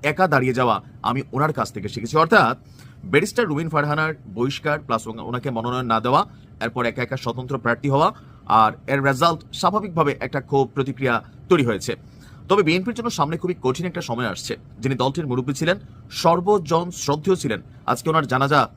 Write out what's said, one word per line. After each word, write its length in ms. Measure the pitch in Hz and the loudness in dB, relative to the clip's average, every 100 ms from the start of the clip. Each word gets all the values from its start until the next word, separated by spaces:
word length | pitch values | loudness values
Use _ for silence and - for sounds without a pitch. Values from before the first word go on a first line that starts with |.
একা 240 | 143 151 185 | -2 0 2
দাঁড়িয়ে 260 | 143 127 | 4 2
যাওয়া 280 | 127 127 101 - - | 2 2 2 -2 -6
আমি 200 | 107 127 - | -2 -2 -4
ওনার 220 | 123 151 | -2 -2
কাছ 200 | 139 110 | 0 -6
থেকে 160 | 107 101 | -6 -10
শিখেছি।" 280 | - 113 151 | -8 -2 2
অর্থাৎ 400 | 160 220 120 131 - - - - - | 4 6 4 0 -10 -20 -20 -18 0
ব্যারিস্টার 420 | 156 196 - 214 | 0 2 0 0
রুমিন 220 | 147 165 | -2 0
ফারহানার 440 | 156 147 151 156 151 - | 0 0 0 -2 -4 -12
বহিষ্কার 460 | 98 131 135 156 151 | -2 -2 -2 -2 -4
প্লাস 280 | 147 113 113 | -2 -4 -4
ওনা-, 160 | 113 | -12
ওনাকে 260 | 95 120 139 | -8 -6 -4
মনোনয়ন 360 | 117 117 123 123 | -4 -4 -4 0
না 140 | 113 | 0
দেওয়া, 260 | 120 143 208 - - - | 2 2 0 -8 -20 -8
এরপর 240 | 113 123 117 | -6 -2 -4
একা 180 | 113 | -2
একা 140 | 123 131 | -6 -6
স্বতন্ত্র 400 | 120 117 127 135 | -6 -8 -6 -4
প্রার্থী 320 | 113 117 139 | -2 0 0
হওয়া, 240 | 139 165 - - - - | 2 2 0 -20 -20 2
আর 260 | 110 110 - - | 4 4 2 -2
এর 140 | 139 | 0
রেজাল্ট 540 | 139 127 170 160 - - | 2 2 2 0 -8 -2
স্বাভাবিকভাবে 600 | 180 208 202 165 147 131 | 0 0 -2 0 0 0
একটা 220 | 120 143 | -4 -6
ক্ষোভ 260 | 135 139 135 | 0 0 2
প্রতিক্রিয়া 560 | - 131 135 127 117 - - - | -2 -4 -2 0 0 -4 -20 2
তৈরি 160 | 175 120 | 4 4
হয়েছে। 300 | 101 - 104 - - - - - | 0 -4 -8 -10 -20 -20 -20 0
তবে 140 | 202 | 2
বিএনপির 300 | 160 175 190 | 4 2 -2
জন্য 160 | 240 233 | -4 -6
সামনে 280 | - 147 165 | -2 -2 -2
খুবই 180 | 180 180 | -4 -2
কঠিন 240 | 127 131 180 | -2 -2 -4
একটা 160 | 175 | -6
সময় 260 | - 117 117 | -6 -4 -4
আসছে। 300 | - - 113 - - | -4 -8 -10 -12 -6
যিনি 160 | 131 131 | -4 0
দলটির 320 | 131 139 147 | 0 -2 -4
মুরব্বী 260 | 123 131 | -2 -2
ছিলেন, 260 | 135 160 196 - - - | -2 -2 -2 -6 -20 -14
সর্বজন 840 | - 165 175 180 208 147 165 175 | 0 2 2 2 0 2 -2 -2
শ্রদ্ধেয় 440 | - - 147 165 185 | -6 -4 -2 0 0
ছিলেন, 260 | 135 104 - - - | 0 -4 -8 -12 -4
আজকে 240 | 123 160 | -2 0
ওনার 180 | 160 143 | 0 0
জানাজা 420 | 127 139 147 117 | 0 2 2 2